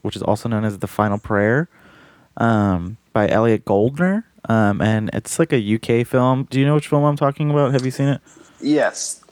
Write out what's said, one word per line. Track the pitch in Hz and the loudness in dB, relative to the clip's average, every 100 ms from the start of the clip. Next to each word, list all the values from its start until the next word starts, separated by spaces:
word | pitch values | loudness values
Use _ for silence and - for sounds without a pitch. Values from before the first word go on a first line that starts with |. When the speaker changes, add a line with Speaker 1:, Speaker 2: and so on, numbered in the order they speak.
Speaker 1:
which | 107 98 | -10 -6
is | |
also | - 107 117 | -2 -2 -2
known | 110 110 | -2 -2
as | 101 | -4
The | 101 | -6
Final | - 104 101 | -2 0 -2
Prayer, | - 104 104 123 170 _ - - - _ _ - | -2 0 2 2 -2 _ -20 -20 -20 _ _ -2
um, | 117 110 101 90 87 110 _ | 0 2 2 0 -4 -10 _
by | 113 104 | 0 2
Elliot | 104 113 107 - | 2 2 0 0
Goldner. | 101 117 143 180 202 - _ - | 0 0 0 -2 -2 -6 _ -2
Um, | 113 104 101 | 2 2 2
and | 110 110 107 | 0 0 -2
it's, | - - - | -6 -4 -2
like, | 165 | 0
a | 131 | 0
U | 101 110 | 0 -2
K | - 117 | 0 0
film. | 120 131 127 131 135 | 0 2 2 0 -2
Do | 127 | 0
you | 139 | 2
know | 151 | 0
which | - | 0
film | 147 | 0
I'm | 147 147 | 0 2
talking | 139 139 151 | 0 0 0
about? | 147 139 | 2 2
Have | 135 | 0
you | 127 | -2
seen | 127 139 | -2 -2
it? | 131 - - - - | -2 -6 -20 -20 -8
Speaker 2:
Yes. | 139 147 110 - - - _ | -2 2 0 -2 -10 -12 _